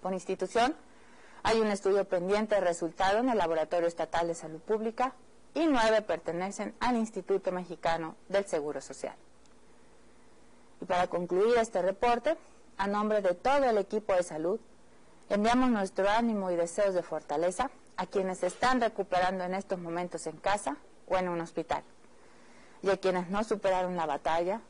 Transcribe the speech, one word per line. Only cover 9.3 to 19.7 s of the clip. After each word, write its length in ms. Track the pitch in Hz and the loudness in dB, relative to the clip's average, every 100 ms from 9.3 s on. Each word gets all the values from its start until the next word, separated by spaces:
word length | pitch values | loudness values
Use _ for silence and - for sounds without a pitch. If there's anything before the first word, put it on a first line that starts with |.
| - - - - - - - - - - - - - - - | -20 -20 -20 -20 -20 -20 -20 -20 -20 -20 -20 -20 -20 -20 -16
Y 40 | 175 | -4
para 220 | 180 180 | 0 0
concluir 500 | 170 175 180 214 240 | -2 -2 2 4 4
este 240 | 226 190 | 2 0
reporte, 560 | 180 196 247 233 262 330 - - - - | 0 0 2 2 0 -4 -6 -20 -20 -6
a 100 | 196 | -2
nombre 340 | 208 214 214 | 0 0 2
de 120 | 196 | 0
todo 320 | 175 254 277 269 | 0 2 2 4
el 120 | 214 | 2
equipo 360 | 190 220 208 | 0 -4 0
de 100 | 190 | 0
salud, 360 | 175 156 160 220 - - - - - - - | 0 -2 -2 -4 -6 -20 -20 -20 -20 -20 -4
enviamos 400 | 202 214 247 254 | 0 2 4 4
nuestro 400 | 226 190 - 196 | 2 -2 0 2
ánimo 420 | 214 240 214 185 | 4 2 0 0
y 40 | 175 | 0
deseos 380 | 170 - 202 | 0 2 2
de 80 | 185 | 2
fortaleza 680 | 165 156 - 147 170 190 254 - - - | -2 -6 -4 0 0 0 -4 -6 -20 -10
a 120 | 185 | -4
quienes 320 | 202 185 185 | -2 -2 0
se 80 | 180 | -4
están 340 | - 247 254 | 0 2 2
recuperando 640 | 233 - - 180 180 190 | 2 -2 -2 0 0 -2
en 100 | 180 | -4
estos 260 | 185 196 | -6 -4